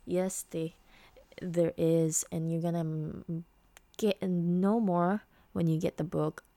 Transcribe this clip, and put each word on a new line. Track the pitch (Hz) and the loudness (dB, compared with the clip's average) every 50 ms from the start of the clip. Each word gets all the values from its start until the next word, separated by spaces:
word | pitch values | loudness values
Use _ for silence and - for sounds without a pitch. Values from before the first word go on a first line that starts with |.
| - | -8
Yes, | - 175 180 185 190 - - - - | -4 -2 0 0 -2 -4 -8 -10 -8
they, | - 165 160 165 - _ _ _ - - - - _ - - _ - - | -6 -6 -6 -6 -8 _ _ _ -20 -20 -20 -20 _ -20 -20 _ -16 -12
there | - 185 165 170 170 165 - | -8 -2 2 2 2 2 2
is, | - 170 165 165 165 165 160 156 - - - | 2 2 4 4 4 4 2 0 -2 -4 -4
and | - 165 160 165 | -6 -4 -4 -2
you're | 165 165 | -2 -2
gonna, | 165 170 165 170 165 | -2 -2 -2 -2 -2
mm, | 156 156 156 151 151 - - - - 165 165 170 _ _ _ _ _ _ - _ _ _ - | -2 -4 -4 -6 -6 -8 -10 -8 -8 -8 -8 -8 _ _ _ _ _ _ -20 _ _ _ -2
get, | - 208 - - | 0 0 0 0
know | - 190 180 175 170 175 175 180 185 196 214 240 | -2 0 0 0 2 2 2 4 4 4 4 2
more | 226 190 175 175 175 175 196 214 - _ _ _ _ _ | 2 2 2 2 2 2 0 0 -4 _ _ _ _ _
when | - - 165 | -4 -2 0
you | 165 160 156 | 2 2 2
get | 175 - - - | 0 -2 -2 -4
the | 160 | -6
book | 165 - 156 151 156 - - - _ _ | -4 -2 -2 -2 -2 -4 -8 -18 _ _